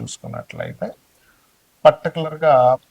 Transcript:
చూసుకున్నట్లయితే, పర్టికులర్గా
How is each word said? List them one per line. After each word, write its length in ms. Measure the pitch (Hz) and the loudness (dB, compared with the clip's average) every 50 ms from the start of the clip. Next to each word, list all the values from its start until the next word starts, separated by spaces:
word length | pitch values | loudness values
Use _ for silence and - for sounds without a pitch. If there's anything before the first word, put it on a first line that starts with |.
చూసుకున్నట్లయితే, 880 | 120 - - - - - - - - - - 50 50 50 50 - - 220 - _ _ _ _ _ _ _ _ _ _ _ _ _ _ _ _ _ - | -14 -14 -14 -16 -16 -14 -14 -14 -14 -14 -12 -12 -12 -12 -10 -10 -12 -12 -12 _ _ _ _ _ _ _ _ _ _ _ _ _ _ _ _ _ 4
పర్టికులర్గా 920 | 151 147 - - 165 - 170 160 156 156 151 160 156 143 127 123 127 131 - _ _ | 4 4 2 -2 -8 -6 -6 -8 -8 -6 -2 2 4 4 6 4 4 2 0 _ _